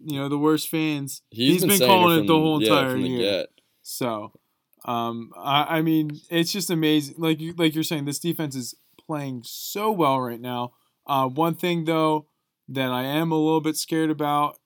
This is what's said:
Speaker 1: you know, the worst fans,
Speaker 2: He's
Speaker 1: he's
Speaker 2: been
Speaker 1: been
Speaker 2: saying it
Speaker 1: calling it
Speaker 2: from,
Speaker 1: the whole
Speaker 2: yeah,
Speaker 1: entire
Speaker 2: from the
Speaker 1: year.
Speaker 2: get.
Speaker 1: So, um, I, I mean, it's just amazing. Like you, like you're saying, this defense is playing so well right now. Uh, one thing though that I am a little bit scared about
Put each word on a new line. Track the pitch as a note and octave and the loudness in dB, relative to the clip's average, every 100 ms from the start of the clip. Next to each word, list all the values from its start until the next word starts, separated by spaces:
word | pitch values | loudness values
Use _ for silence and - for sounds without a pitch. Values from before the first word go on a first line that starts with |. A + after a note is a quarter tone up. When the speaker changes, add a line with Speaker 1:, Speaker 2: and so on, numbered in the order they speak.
Speaker 1:
you | D#3+ C#3 | -8 -6
know, | C#3 | -2
the | C#3+ | 0
worst | D3+ D#3 - | 2 2 0
fans, | E3 D#3 D3 C#3 - _ | -2 -2 -2 -6 -12 _
Speaker 2:
He's | A2 C3 | 0 2
Speaker 1:
he's | F3+ | 4
Speaker 2:
been | F#3 | 4
Speaker 1:
been | G3 | 4
Speaker 2:
saying | - | 6
it | |
Speaker 1:
calling | F#3 F3 E3 | 6 6 4
it | |
Speaker 2:
from, | D#3+ | 4
Speaker 1:
the | |
whole | D#3+ D#3+ D3+ | 4 4 2
Speaker 2:
yeah, | D#3+ | 4
Speaker 1:
entire | D3+ C3 | 4 2
Speaker 2:
from | B2+ | 0
the | - | -2
Speaker 1:
year. | B2 | 0
Speaker 2:
get. | G2+ F#2+ - _ _ _ | 0 -2 -4 _ _ _
Speaker 1:
So, | - - B2+ G#2+ G#2+ _ _ _ _ _ - | -14 -6 -6 -6 -10 _ _ _ _ _ -6
um, | A#2+ A#2 A#2 A2+ - | -4 -4 -6 -12 -12
I, | A#2+ C#3+ D3 D#3+ | 0 0 2 0
I | |
mean, | D#3+ D#3+ D3+ D3 - | 2 0 0 -6 -6
it's | E3+ E3+ | -2 -2
just | G#3 E3+ | -2 -2
amazing. | E3+ D#3 D3+ C#3+ D#3+ | 0 2 2 0 -4
Like | E3 D3+ | -2 -2
you, | E3 E3+ | -4 0
like | D#3+ | 0
you're | D#3 | 2
saying, | D#3+ D#3 C#3 | -2 -4 -4
this | D3 | -4
defense | E3+ D#3 D#3 C3 | -4 -4 -4 -6
is | A#2 - _ _ - | -10 -14 _ _ -10
playing | D3+ C#3 B2 A2+ | -8 -6 -10 -12
so | - - G3 G#3+ | -14 -10 -4 -2
well | G3+ D3 C3+ | 2 4 4
right | B2 A#2 | 0 -6
now. | B2 B2 B2 _ _ _ - | -6 -6 -6 _ _ _ -2
Uh, | C#3+ C3 | 0 0
one | C3 E3 E3 | 0 0 0
thing | F3+ E3+ D#3+ | -2 -2 0
though | D#3+ D#3 D#3 D3+ _ _ _ - | 0 2 0 -6 _ _ _ -10
that | C3 C3 | -4 -2
I | B2+ | -2
am | C3 D3+ E3 | -2 -2 0
a | D#3 | 2
little | D#3 D#3+ | 2 2
bit | D3+ D#3 | 0 -4
scared | - E3 D#3+ | -4 -2 0
about | D3+ D3 D3 D3 - | 0 0 0 -2 -6